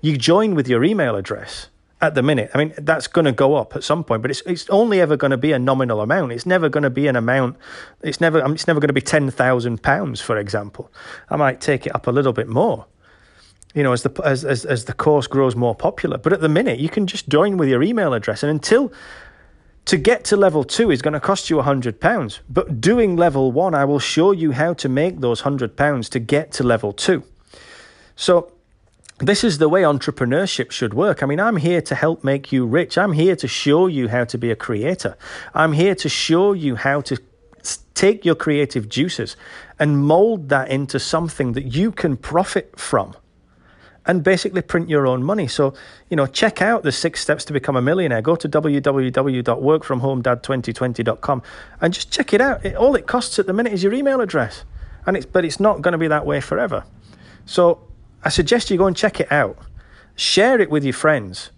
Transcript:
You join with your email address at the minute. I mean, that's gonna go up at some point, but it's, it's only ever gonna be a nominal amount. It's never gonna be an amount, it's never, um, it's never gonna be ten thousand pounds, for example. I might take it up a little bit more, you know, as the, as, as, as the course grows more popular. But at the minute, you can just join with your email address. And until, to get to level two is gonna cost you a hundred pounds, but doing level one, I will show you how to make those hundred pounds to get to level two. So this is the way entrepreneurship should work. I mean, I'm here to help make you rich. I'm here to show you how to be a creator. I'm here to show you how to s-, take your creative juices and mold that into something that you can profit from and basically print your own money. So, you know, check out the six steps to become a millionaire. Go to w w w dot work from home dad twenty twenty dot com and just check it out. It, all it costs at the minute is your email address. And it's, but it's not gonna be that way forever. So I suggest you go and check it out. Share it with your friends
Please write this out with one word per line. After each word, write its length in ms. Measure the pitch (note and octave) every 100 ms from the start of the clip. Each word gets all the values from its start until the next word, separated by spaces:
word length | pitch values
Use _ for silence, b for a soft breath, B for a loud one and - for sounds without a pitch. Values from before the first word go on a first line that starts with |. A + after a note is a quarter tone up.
You 160 | D3+ C#3+
join 380 | A#2+ F3+ A3 E3+
with 120 | B2+
your 160 | A#2
email 320 | D3+ G#3+ C3+ G#2
address 520 | F#2 G#2+ - - - _ _ _
at 160 | D#3+ D3+
the 80 |
minute. 260 | C3 C#3 A2 C3+
I 20 |
mean, 160 | D#3 D#3
that's 280 | D3+ D#3+ -
gonna 280 | - D3+
go 220 | A#2 C3+ D3
up 200 | A2 -
at 80 |
some 200 | - D#3+
point, 200 | D#3+ A2+
but 80 | B2+
it's, 100 | C#3 -
it's 200 | F3 -
only 320 | G3+ A#3 G3
ever 160 | D#3+ C#3+
gonna 200 | C#3 C3
be 140 | D3+
a 80 | C#3
nominal 420 | B2+ C3 B2+ A2
amount. 300 | G#2+ F3 C#3
It's 160 | A#2 F3+
never 200 | F3+ D#3
gonna 220 | D3 C#3+
be 160 | B2+ C#3+
an 100 | B2+
amount, 420 | A2+ C3+ B2+ - B B B B
it's 180 | D#3 -
never, 220 | E3 D#3+
um, 120 | C3+
it's 120 | D3+ -
never 140 | D#3
gonna 140 | D3
be 80 | C#3+
ten 280 | - D#3 C#3
thousand 540 | - B2+ B2+ A#2+ A2+
pounds, 360 | - C#3+ F3+ A2
for 180 | - A2
example. 540 | G2+ G#2+ G2+ - - B B B B
I 60 | D3
might 260 | C#3 C3
take 240 | - C3+ -
it 80 |
up 140 | - -
a 40 |
little 220 | B2 C3+
bit 140 | A#2 -
more, 400 | A2+ G#3+ A2 - _ b b b b b b _ D3+
you 80 |
know, 80 | C#3
as 100 | B2
the, 200 | C3+ -
as, 200 | D#3+ C3+
as, 220 | C3 B2+ -
as 200 | B2 -
the 80 |
course 340 | - D3+ D3 B2+
grows 280 | C3+ C3 A#2
more 200 | B2 A2
popular. 420 | D#3+ - E3 C3+
But 160 | D#3+
at 80 | F#3+
the 80 | D#3
minute, 300 | D#3 B3+ A#2+
you 100 | D#3
can 160 | - F#3+
just 240 | - -
join 280 | D3 G3+ F#3+
with 120 | C#3+
your 140 | B2
email 300 | E3 A#3 F3 A#2+
address. 260 | G#2 G#2
And 80 | D3
until, 420 | D3+ - A3+ C#4 B B B B B B B B B -
to 120 | F#3
get 260 | - A#3 -
to 120 | G#3
level 260 | G3 D#3
two 260 | B2+ - A#3
is 140 | C3+
gonna 160 | C#3+ D3+
cost 320 | - G3 -
you 80 | D#3
a 40 |
hundred 360 | C3+ C#3 A#2+ G#2
pounds, 400 | E3+ A3+ A#2 - -
but 320 | B2 - B2
doing 340 | C#3 A#3+ G#3+ F3
level 360 | E3+ C#3 C3
one, 240 | B2 F#3 D3+
I 100 | C#3
will 140 | C#3+
show 320 | - - F3+
you 220 | G3 D#3+
how 200 | B2+ E3
to 160 | F3 C#3
make 300 | C3 E3+ F3+
those 220 | B2+ A#2
hundred 340 | C#3 C#3 A#2 -
pounds 340 | D3 C#3 A2
to 100 | B2+
get 320 | A2+ D3 D#3
to 100 | -
level 300 | B2 A2+ G#2
two. 300 | G2+ - F3+ - - B B B B B B B B
So 360 | - F3 E3+ _ _ _ _ _ - _
this 260 | C3+ G3+
is 160 | A#3 D3
the 100 | D#3
way 140 | F3+
entrepreneurship 880 | E3 C#3+ - C#3 B2 C#3+ F#3+ - B2+
should 240 | - A#2 G#2+
work. 260 | G3+ E3+
I 60 | C#3
mean, 120 | D3
I'm 180 | G#3+ G3+
here 240 | D3 F3
to 100 | -
help 300 | C3 D3+ E3
make 280 | C#3 C#3 C3+
you 140 | C3+ A#2+
rich. 320 | C#3 E3+ -
I'm 160 | G3+
here 220 | D#3 F3 E3+
to 120 | C3+
show 380 | - C#3+ D3+ F#3
you 220 | D3 A#2+
how 160 | B2
to 140 | A#2 A#2+
be 120 | A#2
a 60 | A2
creator. 600 | - G#2+ B2+ F#3 - - B B B
I'm 200 | - D#3+
here 200 | D3+ F#3+
to 160 | F#3+ D3+
show 440 | - - E3 G3+
you 220 | G3 D3 A#2
how 260 | C3+ C#3+
to 180 | C#3 C3+ _ _ _ _
s-, 240 | - - -
take 320 | - F#3+ A3 F3
your 80 |
creative 560 | D#3+ - D3 C#3 B2+ G#2+
juices 460 | A2+ F3 - G2+ - B B B B
and 220 | D3+ C#3+
mold 500 | C#3+ D#3+ G#3+ A3 C#3
that 200 | C#3+ C3+
into 300 | C3+ C#3 C3+
something 540 | - D#3+ E3 - C3
that 120 | A#2 C3+
you 260 | B2 G#3+
can 260 | - E3+ C3+
profit 640 | - E3 F#3+ - - -
from 360 | - A#2+ F#2+ - _ _ _ b b b b b -
and 160 | F3+
basically 400 | D#3 F#3 - F3+
print 260 | - F3 E3
your 160 | D3+ C3+
own 160 | B2+
money. 260 | C3+ G#3+ F3+
So, 280 | - C#3 B B B B
you 80 | E3
know, 80 | C3+
check 340 | - A3+ -
out 220 | G3 A#3
the 100 | D3+
six 300 | - E3+ -
steps 240 | - D3 -
to 80 |
become 220 | C#3+ C#3 C3
a 60 |
millionaire. 400 | B2+ F#3 E3 A#2
Go 120 | A2+ E3
to 120 | D#3
w 340 | D#3 D3+ C#3+
w 300 | C#3 C#3 B2+
w 320 | B2 C#3 B2+
dot 180 | A#2+ A#2
work 220 | C3 D#3
from 160 | - C3
home 240 | C3+ C3
dad 180 | A#2+ A#2+
twenty 320 | - C3+ -
twenty 300 | A2+ B2+ A#2
dot 180 | A2+ A2+
com 220 | - C3 B B B B
and 140 | E3+
just 160 | F3+ -
check 240 | - -
it 80 | G#3
out. 240 | C4+ B3+ -
It, 100 | -
all 200 | B3 C4+
it 100 | -
costs 320 | B3 A#3+ -
at 80 | F#3+
the 80 |
minute 180 | F#3+ A#3
is 120 | G3+
your 100 | G3
email 260 | B3 C#4 C4+
address. 440 | G#3 D#3+ A2+ - - b b b -
And 100 | F#3+
it's, 120 | B2+
but 180 | F#3+ E3+
it's 140 | -
not 240 | G3+ F3+
gonna 160 | D#3+ E3+
be 80 | D#3+
that 180 | D3+ D3
way 160 | D3
forever. 440 | C3+ - A#3 A2 - - B B B B -
So 420 | - F3 E3 - - - -
I 60 | -
suggest 400 | - D3+ A#3+ -
you 80 | F#3
go 80 | F#3+
and 100 | F3
check 240 | G#3+ -
it 120 | -
out. 260 | D3 G#2+ - - - b b b -
Share 460 | - - A3 B3+
it 80 | G3
with 140 | D3+
your 100 | C#3
friends 560 | B2 D#3 D3 G2+ F#2 -